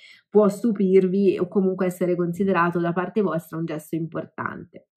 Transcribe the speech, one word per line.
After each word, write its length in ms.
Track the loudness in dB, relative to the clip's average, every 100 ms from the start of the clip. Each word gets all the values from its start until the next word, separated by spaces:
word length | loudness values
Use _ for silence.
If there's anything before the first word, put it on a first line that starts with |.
| -18 -20 _
può 200 | 4 4
stupirvi 880 | 2 -2 0 4 4 4 2 2 0
o 80 | -2
comunque 380 | 0 0 0 -2
essere 300 | -2 -2 0
considerato 640 | -2 -2 0 2 0 0
da 120 | -2
parte 300 | -2 -2 -2
vostra 360 | -2 -4 -6 -8
un 80 | -6
gesto 300 | -8 -8 -8
importante. 920 | -6 -8 -12 -10 -10 -10 -16 -20 -20